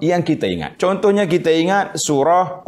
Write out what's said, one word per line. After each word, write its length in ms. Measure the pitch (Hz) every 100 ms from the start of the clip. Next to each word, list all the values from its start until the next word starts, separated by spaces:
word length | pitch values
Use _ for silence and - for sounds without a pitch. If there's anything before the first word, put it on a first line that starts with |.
yang 160 | 160 175
kita 240 | 165 151
ingat. 320 | 98 87 73 -
Contohnya, 480 | 180 190 208 202
kita 240 | 190 175 165
ingat 480 | 160 175 196 180 -
surah 640 | - 143 139 175 180 -